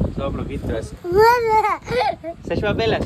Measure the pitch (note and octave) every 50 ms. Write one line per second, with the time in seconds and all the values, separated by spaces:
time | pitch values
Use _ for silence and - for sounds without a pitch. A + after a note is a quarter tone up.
0 | - - - - C#3 C#3 - B2+ A#2+ - C#3 - - - A#2 A2+ A2+ - - -
1 | - F4 F4+ G#4 A4 A#4 A#4+ B4 A#4 A4 G#4+ G#4+ G#4 G#4 F4+ - - - A#4 B4
2 | - F4+ E4+ - - E4 - - - - E3+ E3 - G#3 G#3 A3 A3+ A3 F#3 D#3+
3 | -